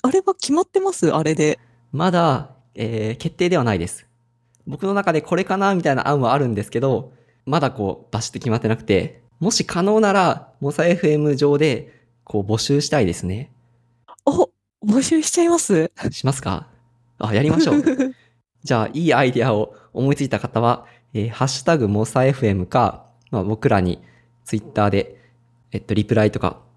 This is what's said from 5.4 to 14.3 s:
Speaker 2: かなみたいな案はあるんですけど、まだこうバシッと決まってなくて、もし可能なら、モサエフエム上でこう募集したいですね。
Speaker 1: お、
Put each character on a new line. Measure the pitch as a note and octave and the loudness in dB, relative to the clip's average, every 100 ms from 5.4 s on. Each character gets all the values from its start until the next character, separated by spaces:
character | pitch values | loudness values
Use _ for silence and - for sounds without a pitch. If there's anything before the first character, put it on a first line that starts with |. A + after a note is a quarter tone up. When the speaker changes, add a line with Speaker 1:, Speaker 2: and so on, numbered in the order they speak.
Speaker 2:
か | F#3+ F#3+ | -2 0
な | G3 | 0
み | F#3+ | 2
た | D#3+ | 0
い | |
な | C3 - | 0 0
案 | C#3+ | 0
は | A#2+ | 2
あ | C3+ | 2
る | C3 | 0
ん | |
で | G#2 | -2
す | G2+ | -4
け | A#2 | -2
ど、 | C3+ A#2 - - _ _ | -2 -2 -4 -16 _ _
ま | - D#3+ | -4 -2
だ | C3+ | -2
こ | - G2 - - | -2 -4 -6 -8
う | |
バ | G#2 | -8
シ | - | -8
ッ | |
と | B2+ | -8
決 | B2 | -4
ま | A2+ | -2
っ | |
て | A2 | 0
な | - | -2
く | |
て、 | - F#2+ - - _ _ | 0 0 0 -10 _ _
も | E3+ | -2
し | A#3 - | -2 -2
可 | F3 | -2
能 | G3 G#3+ | 2 4
な | G#3+ | 4
ら、 | G3 F3 - - _ | 4 2 0 -6 _
モ | C#3 | -6
サ | D3 E3+ | 0 0
エ | |
フ | E3+ D#3 | 2 2
エ | D3+ | 2
ム | D3+ C3+ | 0 2
上 | C#3+ C#3+ | 2 2
で | D#3 A#2+ - _ _ _ | 2 0 -6 _ _ _
こ | - G#2+ | -6 -4
う | G2 | -2
募 | A2 | -2
集 | - C#3+ | 0 0
し | D3 | 0
た | D3+ | 0
い | |
で | G2 | 0
す | - F2 | -2 -6
ね。 | G2 C#3 _ _ _ _ _ - - | -8 -10 _ _ _ _ _ -20 -6
Speaker 1:
お、 | - | -2